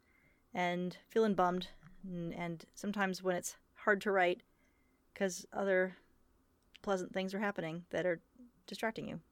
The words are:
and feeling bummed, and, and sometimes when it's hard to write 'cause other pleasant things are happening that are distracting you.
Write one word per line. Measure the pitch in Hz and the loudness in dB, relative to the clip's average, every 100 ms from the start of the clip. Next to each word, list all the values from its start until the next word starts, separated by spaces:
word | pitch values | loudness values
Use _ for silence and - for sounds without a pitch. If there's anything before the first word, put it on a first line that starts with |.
| _ _ _ _ _ | _ _ _ _ _
and | - 180 175 180 - - | -2 0 0 -4 -6 -2
feeling | - 220 | 2 4
bummed, | 185 180 180 - - - - | 4 2 2 -4 -12 -20 -16
and, | 190 175 170 | -10 -8 -6
and | - 175 165 - | -6 -6 -8 -12
sometimes | - 208 202 196 185 | -8 -4 0 0 0
when | 185 180 | 0 0
it's | - - _ - | -2 -10 _ -4
hard | - 202 | 2 2
to | 214 | 4
write | 190 180 180 - _ _ _ _ _ _ | 4 4 2 -4 _ _ _ _ _ _
'cause | - 196 180 - | -2 -2 -2 -8
other | 208 196 185 185 180 _ _ _ _ _ _ _ - | -2 4 4 4 -2 _ _ _ _ _ _ _ -8
pleasant | - 190 180 | -2 0 0
things | 190 190 | -4 -4
are | 196 | -2
happening | 214 202 160 165 175 | -2 -2 -4 -6 -4
that | 170 175 | -2 0
are | 170 _ - 247 _ - | 0 _ -20 -20 _ -16
distracting | 202 226 226 147 | -6 -6 -4 -8
you. | 165 - | -10 -12